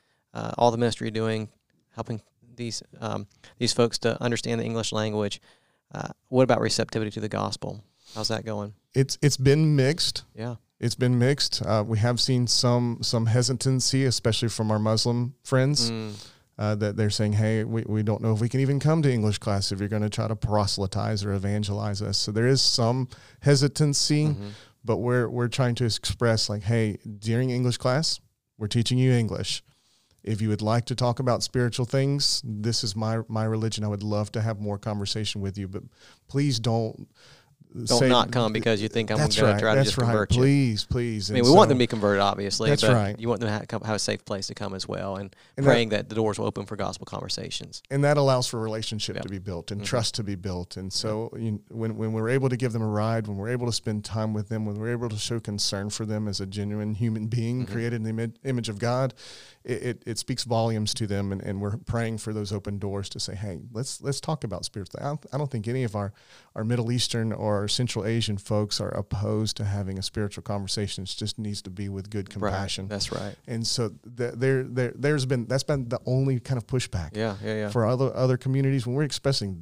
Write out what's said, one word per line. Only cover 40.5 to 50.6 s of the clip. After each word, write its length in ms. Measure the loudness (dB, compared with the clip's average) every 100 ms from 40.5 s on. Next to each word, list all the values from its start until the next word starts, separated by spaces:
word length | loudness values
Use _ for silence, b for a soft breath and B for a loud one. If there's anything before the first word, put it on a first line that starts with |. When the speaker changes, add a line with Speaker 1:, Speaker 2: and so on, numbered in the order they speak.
| 6 4 0
Speaker 2:
please. 460 | -2 -2 -2 -2 -2
Speaker 1:
I 40 |
mean, 60 | 2
Speaker 2:
And 40 | 8
Speaker 1:
we 40 |
want 120 | 10 10
Speaker 2:
so 20 |
Speaker 1:
them 80 | 6
to 40 |
be 40 | 2
converted, 360 | 2 4 4
obviously, 480 | 4 2 -2 0 2
Speaker 2:
That's 120 | 4
Speaker 1:
but 100 | 6
Speaker 2:
right. 260 | 4 2 -2
Speaker 1:
you 80 | -2
want 120 | 0
them 100 | 0
to 40 | -2
ha-, 60 | -4
come, 140 | -6
have 120 | -2
a 40 | -2
safe 240 | 0 -4
place 220 | -4 -6 -6
to 60 |
come 200 | -8 -8
as 140 | -8 -6
well, 280 | -6 -6 -6
and 180 | -10 b b 0
Speaker 2:
And 80 |
that 60 | 4
Speaker 1:
praying 200 | 6 4
that 180 | 0 -2
the 60 | 0
doors 220 | 0 0
will 80 | -2
open 180 | -4 -8
for 80 |
gospel 300 | -6 -6 -6
conversations. 800 | -10 -10 -8 -8 -6 -8 -10 -16 -6
Speaker 2:
And 120 | 0
that 140 | 4 4
allows 300 | 4 2 0
for 100 | -4
relationship 560 | -4 -4 -4 -4 -4 -6
Speaker 1:
Yeah. 60 |
Speaker 2:
to 60 | -6
be 100 | -8
built 320 | -8 -8 -6
and 100 | -8
Speaker 1:
Mm-hmm. 60 | -2
Speaker 2:
trust 280 | 0 0 -2
to 80 |
be 100 | -6 -4
built. 400 | -4 -6